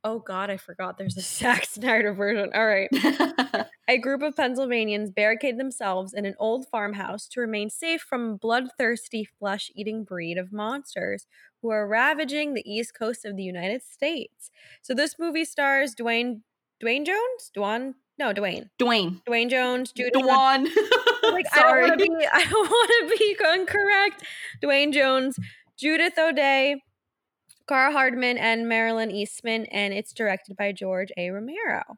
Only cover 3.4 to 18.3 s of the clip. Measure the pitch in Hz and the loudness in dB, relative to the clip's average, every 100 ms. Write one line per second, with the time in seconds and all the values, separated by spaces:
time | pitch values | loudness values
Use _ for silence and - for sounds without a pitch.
3.4 | 269 202 - _ - 254 247 277 302 277 | -2 -2 -6 _ 2 2 2 -2 -2 0
4.4 | 262 254 262 240 220 208 214 185 208 220 | 0 0 -2 0 0 -4 -4 2 2 2
5.4 | 277 233 269 - 208 185 190 - 202 - | -2 -2 -8 -4 -4 -4 -4 -6 -6 -2
6.4 | 220 254 262 233 208 202 185 208 - - | -2 -2 -4 -4 -4 -6 -8 -10 -10 -6
7.4 | 233 214 208 - 330 330 - 254 233 202 | -4 -4 -6 -6 -4 -4 -4 -6 -6 -6
8.4 | 220 240 254 - 233 233 - 226 208 _ | -2 -2 -2 -4 -2 -2 -6 -10 -10 _
9.4 | 202 202 - - 214 220 202 180 165 175 | -6 -6 -10 -10 -8 -8 -8 -8 -6 -8
10.4 | 185 208 214 277 - - 185 202 - _ | -8 -8 -6 -8 -10 -8 -6 -8 -12 _
11.4 | - _ 226 214 202 220 269 302 285 294 | -20 _ -4 -2 0 2 2 0 -4 -4
12.4 | 294 247 - 208 233 - 220 240 214 196 | -4 -6 -6 -6 -8 -6 -6 -6 -10 -8
13.4 | 185 180 185 247 - - 285 320 - _ | -8 -6 -6 -6 -10 -6 -4 -4 -10 _
14.4 | - _ - - - 254 302 - 339 320 | -20 _ -20 -20 -4 -2 -2 -2 -4 -2
15.4 | 320 - 277 269 285 - 233 226 240 220 | -4 0 2 2 0 -2 -2 0 -2 -6
16.4 | _ _ _ _ 226 262 302 403 494 494 | _ _ _ _ -2 -2 0 -2 -2 -6
17.4 | - 196 202 226 269 254 _ - 269 | -10 -6 -4 -4 -6 -12 _ -4 -2